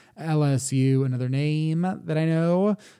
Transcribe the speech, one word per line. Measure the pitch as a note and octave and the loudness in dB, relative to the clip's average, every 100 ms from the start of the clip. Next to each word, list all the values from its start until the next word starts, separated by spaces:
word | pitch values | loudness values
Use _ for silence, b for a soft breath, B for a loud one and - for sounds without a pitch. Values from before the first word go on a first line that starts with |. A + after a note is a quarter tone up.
| b b | b b
L | D#3+ D#3 | -2 0
S | D3 C3+ C3+ | 2 0 0
U, | C3+ C3+ C3 | 0 2 2
another | C3+ B2+ B2+ | 0 -2 -2
name | C3+ D3 D3+ D#3 D#3+ F3+ - | -2 0 0 -2 -2 -2 -4
that | E3 D#3 | -4 -2
I | |
know. | D#3+ D#3+ E3 F3+ G3+ G3+ B B | 0 0 2 2 2 -2 B B